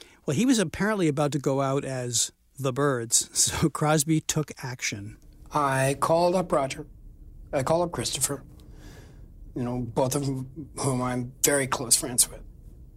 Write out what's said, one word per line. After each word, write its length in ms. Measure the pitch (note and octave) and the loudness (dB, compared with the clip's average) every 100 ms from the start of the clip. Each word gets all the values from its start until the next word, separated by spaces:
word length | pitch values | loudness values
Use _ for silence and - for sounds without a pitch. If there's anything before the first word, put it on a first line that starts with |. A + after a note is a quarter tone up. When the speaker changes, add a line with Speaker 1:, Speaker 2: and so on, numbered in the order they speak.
| - - - | -20 -8 -2
Speaker 1:
Well, 100 | D3+ | 2
he 100 | B3 | 4
was 140 | A3+ | 4
apparently 480 | E3 - G3+ G#3+ D#3+ | 2 0 0 2 2
about 240 | C#3+ D3 | 2 0
to 80 | C#3+ | 0
go 220 | C#3 C3+ | 0 2
out 220 | C3+ C#3 | 2 0
as 480 | C3+ C3 B2 A#2 - - _ - | -2 -4 -2 -2 -2 -6 _ -6
the 120 | C3+ | -2
Byrds, 580 | B2 C#3+ B2+ A#2 - - | 2 2 2 0 0 0
<laughs> 0 | |
so 360 | - - - D#3+ | 0 0 2 0
Crosby 520 | - D3+ D#3+ D#3 D#3 | 2 4 4 4 2
took 300 | - D#3 D3 - | 0 -2 -4 -6
action. 560 | - - - G#2 G2+ - - - - | -10 -6 -6 -6 -10 -14 -20 -20 -4
Speaker 2:
I 460 | D3+ C#3+ C3+ C3+ C#3 | 0 2 2 2 0
called 360 | - E3 F3 F#3 | 2 4 4 2
up 160 | F3+ | 2
Roger. 340 | E3 C3+ - D3 - - - - - - | 0 0 -4 -12 -16 -20 -20 -20 -18 -6
I 120 | C#3+ | -2
called 200 | C3 E3 | 2 2
up 80 | F3 | 2
Christopher, 520 | B2 A2 - - C#3+ - - - - - - - - - - - - | -2 -4 -2 -4 -4 -10 -20 -20 -20 -18 -18 -20 -20 -20 -18 -10 -6
you 80 | |
know, 160 | A#2+ B2 | -4 -4
both 360 | A#2+ C3 B2+ C#3+ | -2 0 2 2
of 100 | C#3 | 0
whom 760 | C3 C3 - C3+ - C3+ B2+ | -4 -6 -12 -12 -4 0 0
I'm 300 | B2+ B2 B2 - | 0 -2 -6 0
very 220 | - C#3+ C3 | 2 4 2
close 280 | - A#2 - | -2 0 0
friends 340 | D3 A#2+ - | 2 0 0
with. 120 | - - - - - - | -4 -18 -20 -20 -20 -20